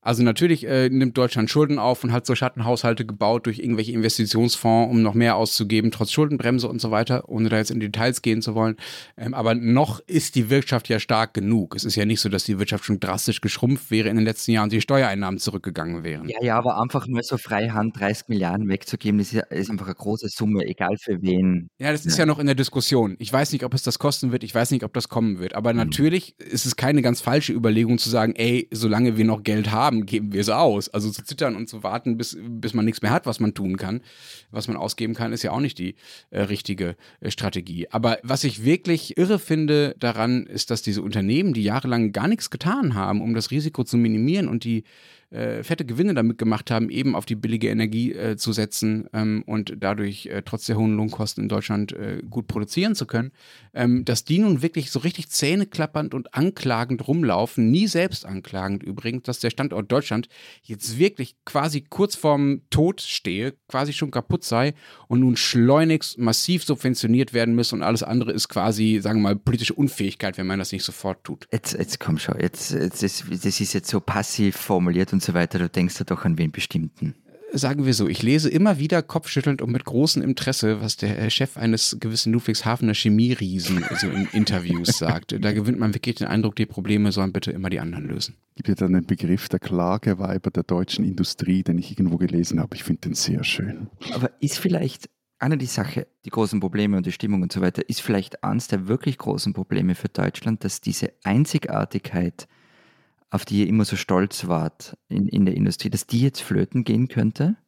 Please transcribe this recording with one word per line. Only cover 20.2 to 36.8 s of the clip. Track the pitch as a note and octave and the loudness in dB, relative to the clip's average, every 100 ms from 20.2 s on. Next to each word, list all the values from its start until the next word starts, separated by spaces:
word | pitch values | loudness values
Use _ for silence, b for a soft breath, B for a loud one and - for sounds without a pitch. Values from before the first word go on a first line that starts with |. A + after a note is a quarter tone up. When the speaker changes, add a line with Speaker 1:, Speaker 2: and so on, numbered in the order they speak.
| G#2 | -6
Speaker 2:
Summe, | - A2 G2+ | -2 0 0
egal | - F2+ F2+ G#2 | -2 -2 -2 -2
für | - F#2 | -4 -2
wen. | F#2 F#2 F#2 F2+ E2+ _ | 2 4 4 2 -4 _
Speaker 1:
Ja, | C#3 | -2
das | D3+ D#3+ | -2 0
ist | E3 | 2
Speaker 2:
Ja. | |
Speaker 1:
ja | D#3 | 2
noch | D3 | 2
in | C#3+ | 2
der | |
Diskussion. | C3 C3 C3+ - C3 G#2+ F#2 | 2 0 0 2 2 2 -2
Ich | A2 | -2
weiß | C3 D3 | 0 0
nicht, | C#3+ | -2
ob | B2 | -2
es | C3 | -2
das | - - | -2 0
kosten | D3 - C3 | -2 0 -2
wird, | A#2+ | -2
ich | A2 | -2
weiß | A2+ A#2 | 0 2
nicht, | C3 | 0
ob | G#2 | -2
das | B2 - | -6 -2
kommen | A#2 A2+ F#2 | 0 0 0
wird. | F#2 | -4
Aber | - A#2 | -2 0
Speaker 2:
Mhm. | A#2 | 2
Speaker 1:
natürlich | A2 - D3+ F3 - _ | 0 2 2 2 -4 _
ist | - A#2 | -6 -4
es | B2+ - | -4 -2
keine | B2 D3 | 2 4
ganz | B2 A#2+ | 2 0
falsche | - C#3+ D3+ | 2 0 0
Überlegung | A#2 A2+ A2 A#2 A#2+ | 0 2 4 4 2
zu | A#2+ | 2
sagen, | A#2 A2+ - | 2 2 0
„Ey, | A2+ B2 - | 0 0 -2
solange | A2 A2+ G#2+ B2 A2 | -2 0 4 2 4
wir | A2 | 2
noch | G#2+ | 2
Geld | G#2+ G#2+ G#2+ | 0 0 0
haben, | A2 C#3+ A2+ | 2 2 2
geben | G2 A2 G#2 | 0 -2 -2
wir | G2 | 0
es | G2+ | 0
aus.“ | A2 D#3+ G2+ - | 4 4 2 -2
Also | G#2 G#2+ | -4 -4
zu | G#2 | -6
zittern | - C3+ C#3+ G#2 | -12 -4 -4 -4
und | A#2 | -10
zu | A2 | -8
warten, | F#2+ A#2 B2 A2+ | -6 -4 -2 -2
bis, | A#2 D#2+ | -4 -10
bis | A2+ A#2 A2 | -12 -8 -4
man | A2+ | 0
nichts | A2 G#2 | 0 0
mehr | G#2 | 0
hat, | D#3 - | 0 -2
was | A2 | 0
man | G#2+ | -2
tun | G#2 G2 F#2+ | 0 -4 -2
kann, | F#2 A#2 B B B B B | -4 -6 B B B B B
was | A2 A#2 | -10 -6
man | F#2 | -4
ausgeben | G2 - A2+ | -6 -4 -4
kann, | A2+ A#2 | -4 -4
ist | A2+ | -4
ja | G2+ | -4
auch | G#2+ | -2
nicht | C#3+ - | -4 -4
die, | F2+ - B B B | -8 -8 B B B
äh, | F#2+ | -4
richtige, | G2+ G#2 - G2 | -2 -4 -4 -4